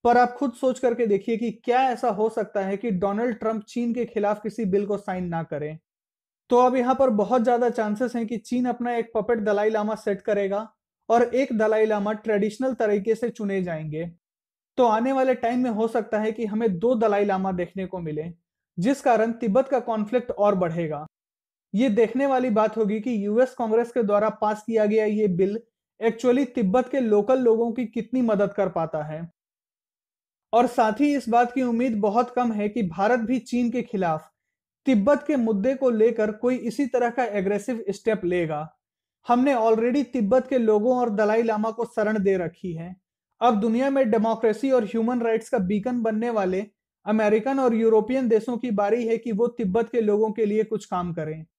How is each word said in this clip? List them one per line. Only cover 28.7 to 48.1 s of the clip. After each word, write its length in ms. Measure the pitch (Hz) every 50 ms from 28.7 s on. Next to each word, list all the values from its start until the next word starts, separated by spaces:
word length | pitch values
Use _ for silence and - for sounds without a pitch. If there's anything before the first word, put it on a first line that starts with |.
| 185 175 160 160 - 156
है। 300 | 147 156 156 160 170 170 _ _ _ _ _ _ _ _ _ _ _ _ _ _ _ _ _ _ _ _ _ _ _ _
और 140 | - 233 247
साथ 260 | 247 247 269 226 214 208 214
ही 160 | 285 294 285
इस 120 | 269 - 226
बात 240 | 226 233 247 240
की 100 | 240 269
उम्मीद 380 | 254 247 233 226 247 240 220 208
बहुत 300 | 196 208 196 233 247 240
कम 220 | - 254 247 233
है 160 | 214 208 208 208
कि 140 | 208 240
भारत 380 | 208 170 165 185 196 220 254 247
भी 180 | 226 208 262 247
चीन 320 | - - 247 240 247 233
के 120 | 240 247
खिलाफ 480 | 233 - - 196 180 170 160 156 - - _ _ _ _ _ _ _ _ _ _ _
तिब्बत 380 | 269 262 202 190 262 294 277 -
के 100 | - 302
मुद्दे 380 | 262 226 226 220 190 196 262 277
को 160 | 262 269 254
लेकर 420 | 233 214 220 240 226 226 214 214
कोई 240 | 214 214 - 247 254
इसी 300 | 240 208 240 233 - 285
तरह 240 | 240 - 247 240 233
का 140 | 233 - 247
एग्रेसिव 600 | 220 202 208 185 202 208 202 202 - 247 226 226 202
स्टेप 340 | 196 - _ 226 214 214 -
लेगा। 520 | 175 180 180 170 156 156 147 156 160 _ _ _ _ _ _ _ _ _ _ _ -
हमने 260 | 240 247 254 285 269
already 500 | 233 220 226 226 220 226 247 240 294 262
तिब्बत 420 | - - 254 214 196 247 262 247
के 120 | - 277 254
लोगों 400 | 226 220 214 208 208 254 247 247
और 120 | 247 233
दलाई 320 | 208 196 214 208 214 226
लामा 280 | 233 226 214 214 214 226
को 140 | 214 - 233
शरण 380 | - - - 214 214 214 214
दे 140 | 185 196 190
रखी 360 | 185 175 160 - _ - 185
है। 240 | 165 160 165 175 185 _ _ _ _ _ _ _ _ _
अब 200 | 226 247 226 202
दुनिया 300 | 208 226 220 240 262 277
में 200 | 277 277 269 220
डेमोक्रेसी 600 | 220 220 208 226 220 226 233 220 214 220 - 269
और 140 | 262 247 214
ह्यूमन 360 | 190 - 226 226 233 247 240
राइट्स 280 | 233 226 220 220 226 -
का 100 | - 233
बीकन 440 | 190 180 214 208 202 247 247 247
बनने 280 | 220 226 220 214 233 240
वाले 360 | 233 214 196 185 185 190 214 214 _ _ _ _ _ _ _
अमेरिकन 520 | 208 214 220 214 208 214 226 214 269 269 269
और 160 | 262 247 233
यूरोपियन 540 | 220 226 226 220 220 208 214